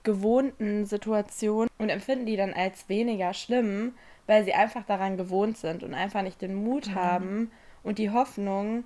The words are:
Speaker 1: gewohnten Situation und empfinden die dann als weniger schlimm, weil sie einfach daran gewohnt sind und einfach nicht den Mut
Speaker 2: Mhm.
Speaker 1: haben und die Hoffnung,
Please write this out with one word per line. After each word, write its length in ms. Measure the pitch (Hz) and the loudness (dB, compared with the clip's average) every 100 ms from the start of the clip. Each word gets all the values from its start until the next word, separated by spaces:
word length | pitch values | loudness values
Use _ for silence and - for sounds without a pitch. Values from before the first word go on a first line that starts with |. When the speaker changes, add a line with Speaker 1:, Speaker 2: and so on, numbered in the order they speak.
Speaker 1:
gewohnten 840 | 220 196 208 247 269 - 208 208 208 | 0 2 4 4 2 0 -2 0 -2
Situation 840 | 208 220 214 208 - 208 214 233 - | -4 0 0 -2 -2 0 2 0 0
und 100 | 220 | -2
empfinden 360 | 196 226 262 226 | -2 -2 -2 0
die 120 | 208 | 0
dann 160 | 190 | 0
als 340 | 170 190 - - | 0 -2 -4 -2
weniger 460 | 196 233 208 180 | 0 0 0 -2
schlimm, 600 | 196 - 247 220 196 233 247 - - - | -2 0 2 2 0 -4 -8 -18 -8 4
weil 160 | 214 190 | 4 6
sie 80 | |
einfach 300 | - 220 190 202 | 4 2 0 -2
daran 320 | 196 190 190 | 0 0 -2
gewohnt 400 | 185 185 220 220 | 0 0 0 0
sind 260 | 160 170 | -6 -6
und 100 | - | -6
einfach 280 | 131 196 208 | -4 -4 -2
nicht 200 | 190 - | -4 -6
den 140 | 185 196 | -6 -4
Mut 320 | 220 277 214 | -2 -2 -2
Speaker 2:
Mhm. 80 | 185 | 0
Speaker 1:
haben 560 | 180 180 185 202 226 - - - | 2 2 0 -2 -4 -8 -20 -10
und 140 | - 208 | -6 -2
die 140 | 208 | 0
Hoffnung, 720 | 226 269 - 202 196 208 233 | 2 0 -2 -2 -2 -2 -4